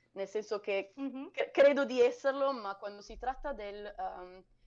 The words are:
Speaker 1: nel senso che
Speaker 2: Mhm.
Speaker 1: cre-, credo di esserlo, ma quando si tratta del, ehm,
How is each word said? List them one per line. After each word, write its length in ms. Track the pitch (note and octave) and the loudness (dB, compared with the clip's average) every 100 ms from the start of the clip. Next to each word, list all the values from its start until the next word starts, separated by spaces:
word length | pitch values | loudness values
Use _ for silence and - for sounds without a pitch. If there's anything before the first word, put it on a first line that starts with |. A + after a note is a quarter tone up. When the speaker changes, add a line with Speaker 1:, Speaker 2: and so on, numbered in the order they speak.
| _ | _
Speaker 1:
nel 160 | G3 F#3+ | -8 -4
senso 320 | G#3+ G#3+ G#3 | -4 -2 -4
che 320 | G#3 G3 F#3+ C4+ | 0 -2 -2 -8
Speaker 2:
Mhm. 340 | C4+ C4 D#4 | -8 -8 -8
Speaker 1:
cre-, 180 | - - | -4 0
credo 340 | - C#4 C#4 | 8 8 8
di 160 | B3 B3+ | 2 4
esserlo, 520 | A#3+ - C#4 C#4 C#4 | 4 4 0 2 0
ma 240 | B3+ G3+ G3 | 0 -6 -8
quando 260 | G#3 G3+ | -10 -12
si 160 | G3 G#3+ | -14 -8
tratta 340 | B3 C4+ D4 | -6 -6 -6
del, 320 | A3 G3+ G#3 | -6 -8 -10
ehm, 600 | G#3 G3 F#3+ F#3 F3+ F#3 - _ | -10 -8 -8 -8 -14 -16 -20 _